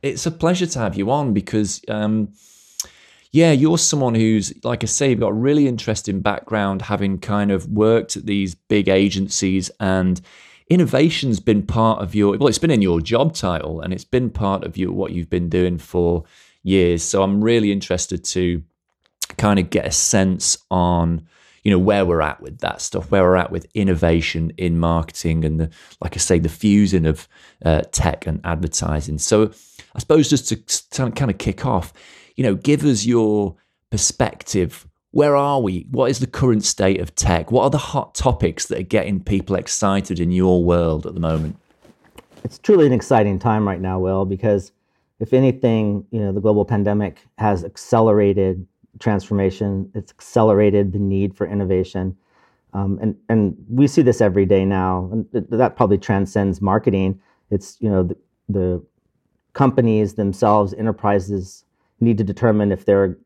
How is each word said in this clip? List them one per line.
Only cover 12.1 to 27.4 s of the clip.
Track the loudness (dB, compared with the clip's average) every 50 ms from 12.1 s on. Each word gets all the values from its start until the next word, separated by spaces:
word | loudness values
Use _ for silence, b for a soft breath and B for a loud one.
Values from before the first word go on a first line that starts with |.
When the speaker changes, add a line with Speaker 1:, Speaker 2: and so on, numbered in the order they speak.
| 0
Speaker 1:
your, | 2 2 2 2
well, | 2 2 0
it's | 0 2
been | 0 2
in | 2 2
your | 2 2 2 0
job | 0 0 0 0 0 0
title | -2 -2 -4 -4 -4 -4 -6 -8 -10 -8
and | -8 -8 -8
it's | -8 -8
been | _ -2 -2 -2 -2
part | -4 -4 -2 -2 -2 -2
of | -6 -8 -6
your, | -4 -4 -4
what | -2 -4 -6 -4
you've | -6 -8 -6 -4
been | -4 -4 -2 0
doing | 0 0 0 0 -2 -4
for | -8 -6 -2 0 0 2 0 -2 -4 b b b b b b b
years. | _ 0 2 4 4 4 2 0
So | -4 -2 0 0
I'm | 0 2 2 0
really | 2 2 2 2 2 0
interested | -2 -2 -4 -4 -4 -4 -4 -6 -8 -8 -8
to | -6 -4 -2 0 0 -2 -4 -6 _ _ _ _ _ _ _ _ _ _ _ -14 -14 -6 -2
kind | 0 2 2 2
of | 0 0
get | -2 -4 -2
a | -2
sense | -2 -2 -2 0 0 2 2 0 0 -2 -2 -4 -4 -4 _ _
on, | -2 0 2 2 2 2 0 0 -2 -4 -6 b b b b b b b
you | b 2
know, | 2 2
where | 4 2 2 2 2
we're | 2 2 0
at | 0 -2 -4 -8
with | -14 -18 -14 -8
that | -8 -8 -8 -8
stuff, | -10 -8 -8 -8 -4 -2
where | 2 4
we're | 4 4 4
at | 4 2 -2
with | -6 -10 -10 -8
innovation | _ -2 0 0 0 2 2 2 2 2 0 -2 -4 -4 -4 -4 -6 -4
in | -2 -2 0 0
marketing | 0 2 0 0 -2 -4 -10 -6 -4 -2 0 0 0
and | 0 0 -2
the, | -4 -4 B B B B B B
like | -10 -8 -6
I | -6
say, | 0 0 2 2
the | 2 -2
fusing | -4 -2 0 4 4 4 4 4 2 2 2
of, | 0 0 -2 -6 b b b